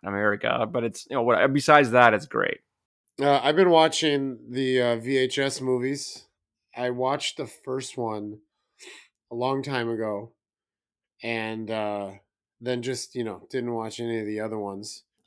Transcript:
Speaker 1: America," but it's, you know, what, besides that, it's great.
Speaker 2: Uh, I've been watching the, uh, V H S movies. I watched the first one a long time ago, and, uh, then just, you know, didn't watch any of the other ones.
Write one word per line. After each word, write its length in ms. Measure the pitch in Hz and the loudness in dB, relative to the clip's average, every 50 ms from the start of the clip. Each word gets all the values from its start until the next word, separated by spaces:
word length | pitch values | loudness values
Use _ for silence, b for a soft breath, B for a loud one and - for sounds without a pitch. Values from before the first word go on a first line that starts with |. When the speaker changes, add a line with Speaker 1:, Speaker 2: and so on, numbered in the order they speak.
| - | -8
Speaker 1:
America," 600 | 98 98 101 104 104 101 101 - - - 120 113 | -6 -2 0 0 0 0 0 0 0 0 0 -2
but 180 | 107 - 123 117 | -2 -2 -4 -4
it's, 200 | 113 104 - - - | -4 -6 -10 -10 -6
you 60 | 135 | -4
know, 60 | 131 117 | 0 2
what, 300 | 123 117 87 107 135 135 | 2 4 4 4 2 2
besides 380 | 143 - - 151 147 143 117 | 2 6 8 8 8 8 6
that, 220 | 117 123 123 117 107 | 6 6 8 8 6
it's 120 | 101 - | 4 0
great. 340 | - - - - - - - _ _ _ _ _ _ _ _ _ _ _ - | -2 -2 -2 -2 -2 -4 -8 _ _ _ _ _ _ _ _ _ _ _ 0
Speaker 2:
Uh, 160 | 139 143 139 135 117 | 2 4 4 4 2
I've 140 | 143 156 | 2 4
been 120 | 175 190 180 | 4 6 6
watching 720 | 165 160 160 160 160 - 160 156 143 139 135 135 123 113 120 117 | 8 6 6 4 2 0 0 2 2 0 0 -4 -6 -8 -12 -6
the, 320 | 123 131 135 131 131 127 | -4 -2 0 2 2 4
uh, 140 | 120 120 120 | 4 2 0
V 220 | 117 113 131 139 | 0 0 0 2
H 200 | 131 131 127 - | 2 2 0 0
S 220 | 143 139 139 131 - | 0 -2 -2 -2 -4
movies. 640 | 131 127 127 123 123 135 143 143 - - - - - _ _ _ _ _ _ _ _ _ - | -2 -2 0 0 0 -2 -4 -6 -8 -12 -14 -16 -20 _ _ _ _ _ _ _ _ _ -8
I 140 | 123 123 127 | -6 -4 -4
watched 440 | 123 123 127 131 143 143 - - - | -2 -2 -2 -2 -2 -2 -4 -6 -6
the 120 | - 139 | -8 -10
first 500 | - - - - 139 131 135 127 - - | -10 -12 -14 -10 -8 -8 -6 -8 -8 -8
one 420 | 131 120 113 107 104 104 104 107 107 _ _ _ _ _ _ B B B B B B B B _ _ _ - | -6 -6 -4 -6 -6 -8 -10 -12 -16 _ _ _ _ _ _ B B B B B B B B _ _ _ -12
a 60 | 120 | -6
long 260 | 117 123 131 135 135 | -4 -2 -2 -2 -2
time 280 | 131 143 139 123 117 117 | -4 -4 -4 -4 -2 -2
ago, 420 | 117 110 113 107 104 101 113 117 _ _ _ _ _ _ _ _ _ _ _ _ _ _ _ _ _ _ | -4 -4 -4 -4 -6 -6 -8 -12 _ _ _ _ _ _ _ _ _ _ _ _ _ _ _ _ _ _
and, 480 | - 117 117 113 110 110 110 113 110 104 | -8 -6 -4 -4 -4 -6 -6 -8 -6 -6
uh, 420 | 110 110 107 104 104 101 101 95 98 101 _ _ _ _ _ _ _ - | -4 -4 -4 -4 -4 -6 -8 -10 -12 -16 _ _ _ _ _ _ _ -10
then 200 | 117 123 127 123 | -6 -6 -4 -4
just, 320 | 117 131 127 117 - - - | -4 -6 -6 -8 -10 -8 -8
you 120 | 127 117 | -6 -6
know, 200 | 110 95 85 - - | -6 -8 -10 -10 -8
didn't 240 | - 131 120 120 120 | -6 -6 -4 -4 -4
watch 260 | 113 113 110 - - | -6 -6 -8 -8 -8
any 200 | 117 117 113 113 | -6 -4 -4 -4
of 60 | 107 | -4
the 140 | 104 107 107 | -6 -6 -6
other 180 | 110 110 110 | -6 -6 -6
ones. 460 | 107 101 101 98 98 101 - - - _ _ _ _ _ | -6 -6 -6 -8 -10 -12 -14 -16 -18 _ _ _ _ _